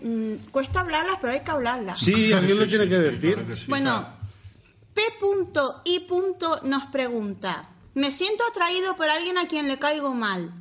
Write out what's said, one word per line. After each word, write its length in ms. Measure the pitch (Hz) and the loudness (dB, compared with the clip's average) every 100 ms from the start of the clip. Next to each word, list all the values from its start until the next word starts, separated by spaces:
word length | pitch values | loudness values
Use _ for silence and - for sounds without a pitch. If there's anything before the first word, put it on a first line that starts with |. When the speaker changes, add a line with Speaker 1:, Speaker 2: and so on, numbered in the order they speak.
Speaker 1:
mm, 500 | 233 226 220 214 - | -4 -4 -4 -6 -6
cuesta 280 | 269 269 370 | -4 -2 -2
hablarlas, 360 | 359 311 349 381 | -2 -2 0 -2
pero 120 | 247 | -2
hay 80 | 269 | -2
que 100 | 311 | -2
hablarlas. 480 | 302 233 254 196 175 | -2 0 -2 -4 0
Speaker 2:
Sí, 340 | - 214 220 | 2 4 4
alguien 260 | 196 185 202 | 4 4 4
lo 60 | |
Speaker 3:
Sí, 40 | 208 | 4
Speaker 2:
tiene 140 | 214 | 4
Speaker 3:
sí, 60 | 196 | 4
Speaker 2:
que 60 | 185 | 4
Speaker 3:
sí, 60 | |
Speaker 2:
decir. 300 | 156 120 160 | 4 2 0
Speaker 3:
claro 140 | 214 226 | 0 -2
que 80 | 226 | -8
sí, 80 | - | -4
Speaker 1:
Bueno, 220 | 269 269 | -2 0
Speaker 3:
claro. 260 | 226 - - - - - - _ _ - | -2 -4 -10 -14 -14 -20 -20 _ _ -6
Speaker 1:
P 80 | - 440 453 | 0 0 0
punto 600 | 403 403 359 302 269 - | 0 2 0 0 0 0
I 160 | 349 359 | 0 0
punto 600 | 359 359 381 359 330 311 | 2 0 0 0 0 0
nos 220 | 269 269 269 | 0 -2 -2
pregunta, 840 | 269 247 240 208 185 190 165 - - - | -2 -2 -2 -4 -4 -6 -6 -8 -20 -8
"Me 180 | 262 285 | 0 0
siento 320 | 277 370 427 466 | 0 0 0 0
atraído 460 | 440 339 370 381 370 | 2 0 2 -2 0
por 120 | 311 | 0
alguien 280 | 311 349 359 | 0 0 -2
a 120 | 339 | 0
quien 180 | 311 294 | -2 -2
le 140 | 269 | 0
caigo 340 | 285 302 285 | 0 0 0
mal". 380 | 247 214 190 170 175 | -2 -2 -2 -6 -8